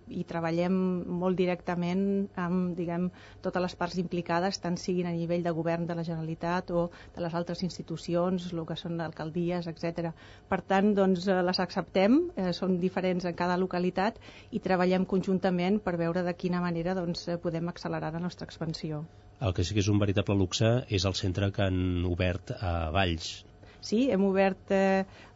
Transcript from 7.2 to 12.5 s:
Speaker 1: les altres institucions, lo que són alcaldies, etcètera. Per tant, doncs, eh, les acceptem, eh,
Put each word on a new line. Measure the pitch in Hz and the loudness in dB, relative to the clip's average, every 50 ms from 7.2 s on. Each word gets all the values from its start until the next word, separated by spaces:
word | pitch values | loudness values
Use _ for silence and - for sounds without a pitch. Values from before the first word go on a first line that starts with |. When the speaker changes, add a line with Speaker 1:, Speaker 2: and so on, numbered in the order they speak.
Speaker 1:
les | 175 165 160 | -6 -4 -4
altres | 170 175 175 170 - 190 | -4 -4 -4 -4 -4 -4
institucions, | 170 - - 156 - 170 156 - - 170 170 175 185 190 180 175 180 175 | -6 -6 -8 -8 -8 -10 -8 -4 -2 0 2 2 2 0 -2 -2 -4 -6
lo | 165 160 | -6 -6
que | 160 165 | -6 -6
són | 156 - 170 170 165 | -8 -6 -6 -6 -4
alcaldies, | 165 156 160 - 151 160 156 180 170 170 175 180 170 | -4 -6 -6 -8 -8 -6 -4 -2 -2 0 -2 -2 -4
etcètera. | 170 160 - - 165 160 - 170 165 165 - - - - - - - | -6 -8 -6 -6 -4 -4 -4 -4 -6 -6 -8 -14 -20 -20 -20 -4 -4
Per | 196 175 - | -2 -2 0
tant, | - 190 196 190 214 208 | 2 2 4 4 4 4
doncs, | 196 190 190 190 175 180 | 6 6 4 4 2 2
eh, | 202 185 185 175 | 2 2 2 2
les | 180 185 190 | 2 0 0
acceptem, | 185 170 - 196 175 - - 190 190 202 254 311 349 339 - | -2 -2 -2 -4 -6 0 2 4 6 6 6 6 4 2 -2
eh, | - 190 180 | -2 -2 -2